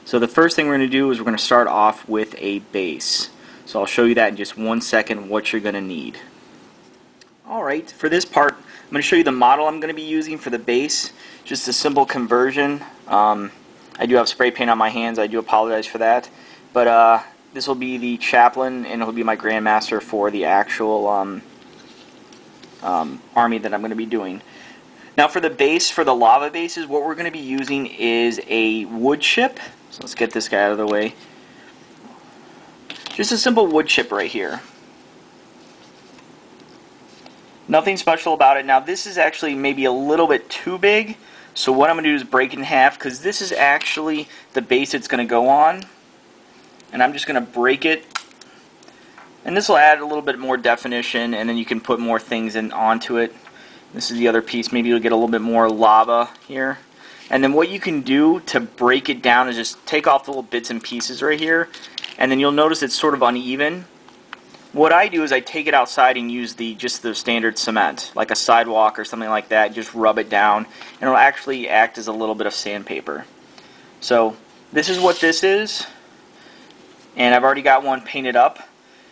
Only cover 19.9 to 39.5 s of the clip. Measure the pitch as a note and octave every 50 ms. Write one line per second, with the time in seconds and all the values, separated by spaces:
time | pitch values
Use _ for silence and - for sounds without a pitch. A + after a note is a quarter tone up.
19.9 | A#2 G#2+ - - - G#2+ G2+ G#2 G#2 G2+ F2+ D#2+ F#2+ G2 G2+ - - - A2+ G#2+
20.9 | A2 G#2+ G#2 G2+ G#2 G2+ G2 G2 G2 F2+ - - - - - - - - - -
21.9 | - - - - - - - - - - - - - - - - - - - G2
22.9 | F2+ E2+ D#2+ D2+ C2+ B1+ - - - - A#2 A#2+ A#2 A2 G#2 A2 G2+ G2+ G#2 A2
23.9 | A2 A2 A2+ A2+ A#2 A2 G2+ F#2+ F2+ G2+ - - - - - - - - - -
24.9 | - - - - - - D3 D3+ - - E3 D#3+ D#3+ - C#3+ C#3 D#3 E3+ - -
25.9 | - - D#3+ C#3 B2+ A#2+ A#2+ A2+ A#2 C#3 C#3+ D3 D3 E3+ E3+ E3+ - F3 D#3+ C#3+
26.9 | C#3 D3 C#3+ D#3+ D#3+ D#3 E3+ E3+ E3 D#3+ C#3+ C3 C3 C3+ C3+ B2+ C#3 C#3 C3+ A#2
27.9 | - - G#2+ A#2 A#2 A#2 A#2 A#2+ A2+ G#2 - - G#2 A2+ A2+ A2 A2 A2 G#2 F2+
28.9 | A2+ A2+ A#2 C3+ D3 D3+ D3 - - - A#3+ C4+ - - - - - - - -
29.9 | - - - - - - A#2+ A2+ - A#2 G#2+ - - G2+ G2+ G2+ G#2+ G#2 G#2+ G#2
30.9 | G#2 G#2 G#2+ A2 - - - - - - - - - - - - - - - -
31.9 | - - - - - - - - - - - - - - - - - - - -
32.9 | - - - - - - G#3 G#3 A#3+ G#3+ - B3+ A#3+ A3+ G#3 F3 D#3 D#3 D3+ -
33.9 | - C3+ A#2 - G#2 G2+ F#2+ - - A2+ F#2+ D#2 D2+ - - - - - - -
34.9 | - - - - - - - - - - - - - - - - - - - -
35.9 | - - - - - - - - - - - - - - - - - - - -
36.9 | - - - - - - - - - - - - - - - - D#3 D#3 D#3+ G3
37.9 | G3 F3+ - - D#3+ D#3+ - E3+ D#3+ D3 C#3+ C3+ C#3 C#3 C#3 C3+ C3+ C3+ C3+ D3+
38.9 | F3+ G3 - G#3 F#3+ F3+ D#3+ D#3 D#3 - - D#3